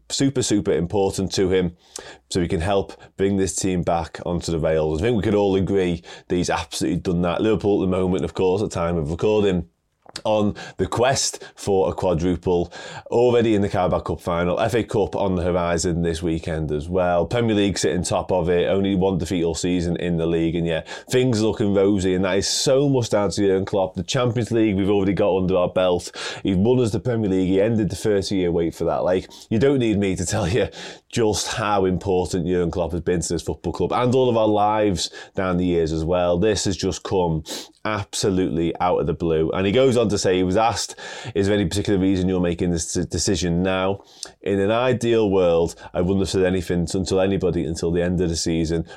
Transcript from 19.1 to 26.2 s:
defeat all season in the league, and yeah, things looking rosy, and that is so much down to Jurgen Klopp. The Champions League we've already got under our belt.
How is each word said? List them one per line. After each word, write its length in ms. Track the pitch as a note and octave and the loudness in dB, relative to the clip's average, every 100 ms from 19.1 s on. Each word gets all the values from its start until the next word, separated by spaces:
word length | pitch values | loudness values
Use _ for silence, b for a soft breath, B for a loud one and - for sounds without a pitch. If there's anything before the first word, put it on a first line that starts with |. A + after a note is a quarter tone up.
| F#2 | 0
defeat 260 | E2 F#2 | -2 -2
all 120 | E2 D#2+ | -2 -2
season 400 | F#2 F2+ E2+ E2+ | -2 0 -2 -2
in 200 | F2 E2+ | -2 -2
the 100 | E2 | 0
league, 280 | E2+ E2 E2+ | 0 0 0
and 120 | E2+ | -2
yeah, 140 | D#2+ - B B | -2 -6 B B
things 320 | B2+ B2+ G#2+ | 0 2 2
looking 320 | A2 - G#2 | 0 0 0
rosy, 400 | G2 G2 G2+ F#2 | 2 2 2 0
and 120 | F#2 F#2+ | 0 0
that 120 | G2 | 0
is 100 | G2 | -2
so 400 | - D3+ C3 C#3+ | -2 2 2 2
much 200 | C3 A2+ | 0 0
down 200 | G#2+ G2+ | 0 0
to 100 | F#2+ | 0
Jurgen 240 | G2 F#2+ F#2+ | 2 2 0
Klopp. 300 | G2+ F#2 F#2+ | -2 -2 -4
The 80 | |
Champions 480 | F2 C3+ B2 A2+ G#2+ | -4 0 0 0 0
League 240 | A#2 A2 F#2+ | 2 2 2
we've 140 | G2 | 2
already 240 | G2+ F#2+ | 2 2
got 240 | F#2 G2+ F#2+ | 2 2 2
under 200 | F#2 F#2 | 2 2
our 120 | F2 | 2
belt. 420 | F#2 F#2 F2 - - | 2 2 0 -4 -12